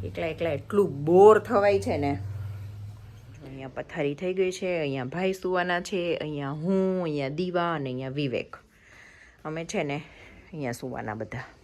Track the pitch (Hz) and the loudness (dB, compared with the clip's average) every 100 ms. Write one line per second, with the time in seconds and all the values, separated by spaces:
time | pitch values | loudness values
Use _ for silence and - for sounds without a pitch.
0 | 90 - 170 156 165 143 - 208 196 139 | -8 -6 -6 -2 -2 -4 0 2 2 0
1 | 147 180 208 214 - 202 202 196 254 160 | 4 10 12 10 6 4 4 4 0 0
2 | 143 143 - - - - - - - - | 0 -2 -6 -8 -8 -10 -12 -12 -14 -16
3 | - - - - 135 135 135 - - - | -20 -20 -20 -18 -14 -12 -10 -10 -10 -2
4 | 143 147 185 185 185 185 190 175 147 135 | -2 -2 -4 0 0 0 -2 -2 -2 -2
5 | 127 160 190 190 185 180 180 175 - 190 | -4 -2 -2 -2 0 0 0 -2 -2 -2
6 | 175 - 151 147 139 151 170 190 190 185 | -2 -2 -4 -4 -4 -4 0 2 2 0
7 | 170 147 135 151 180 175 170 160 135 127 | -2 -2 -2 -2 -2 0 0 -2 -4 -6
8 | 131 139 139 107 - - _ _ - - | -6 -4 -2 -2 -6 -14 _ _ -20 -20
9 | - - - - 156 160 170 214 147 143 | -20 -20 -20 -14 -10 -8 -4 -2 -2 -4
10 | - - - - - 160 135 123 131 123 | -8 -20 -20 -20 -14 -6 -6 -6 -8 -8
11 | 113 107 107 120 - - | -6 -6 -8 -8 -12 -18